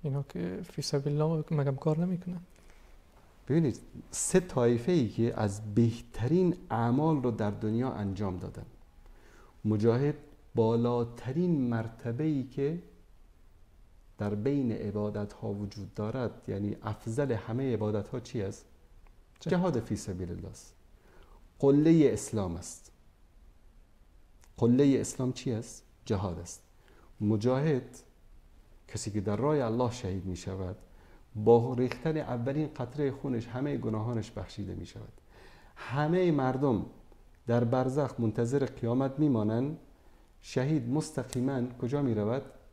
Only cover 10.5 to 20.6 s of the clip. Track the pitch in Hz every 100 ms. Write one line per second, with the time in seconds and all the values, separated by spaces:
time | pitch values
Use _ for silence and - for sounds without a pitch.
10.5 | 117 110 117 120 120 120 - 123 135 180
11.5 | 160 123 117 110 - 120 117 156 147 120
12.5 | - 139 170 - - - - - - -
13.5 | - - - - - - - 104 104 117
14.5 | 143 123 107 104 104 104 104 104 - 110
15.5 | 101 104 104 98 - 107 131 117 - -
16.5 | 101 101 - 107 104 - 113 143 113 -
17.5 | 117 135 110 107 107 101 127 - 120 98
18.5 | 104 - - - - - - - - -
19.5 | 180 185 131 - 107 - 92 87 90 87
20.5 | 107